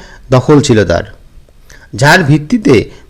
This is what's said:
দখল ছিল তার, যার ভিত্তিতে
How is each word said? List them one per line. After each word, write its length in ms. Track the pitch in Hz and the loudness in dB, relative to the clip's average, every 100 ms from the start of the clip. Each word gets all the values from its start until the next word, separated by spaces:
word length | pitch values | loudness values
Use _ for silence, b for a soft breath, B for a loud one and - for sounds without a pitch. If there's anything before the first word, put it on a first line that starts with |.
| B B - | B B -4
দখল 260 | 127 139 147 | -2 2 2
ছিল 180 | - 110 90 | 2 0 0
তার, 200 | 85 - - - - - _ b b b 104 | -4 -6 -16 -20 -20 -20 _ b b b -4
যার 240 | 147 180 | 0 2
ভিত্তিতে 520 | 147 151 147 247 202 117 - B | 2 -2 -2 -4 0 0 -2 B